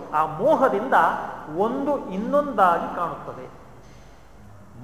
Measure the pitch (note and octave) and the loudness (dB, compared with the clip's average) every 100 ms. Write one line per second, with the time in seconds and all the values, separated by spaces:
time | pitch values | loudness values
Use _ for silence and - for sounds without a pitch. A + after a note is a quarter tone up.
0 | - D3+ D#3+ E3 B3+ C#4+ C4 G3+ B3+ G3 | -4 0 0 0 2 4 4 2 2 4
1 | E3+ - - - - D#3+ G#3+ C4+ C#4 C#4 | 4 2 -6 -12 -8 -2 -2 0 -2 -2
2 | - F#3 A#3+ C#4+ D4 G#3+ F#3 E3+ - - | -4 -6 0 0 0 4 4 4 -2 -6
3 | E3+ C#3 - B2 B2+ - - - - - | -6 -6 -12 -14 -14 -18 -20 -20 -20 -20
4 | - - - - - - - A#2 | -20 -20 -20 -20 -20 -20 -20 -12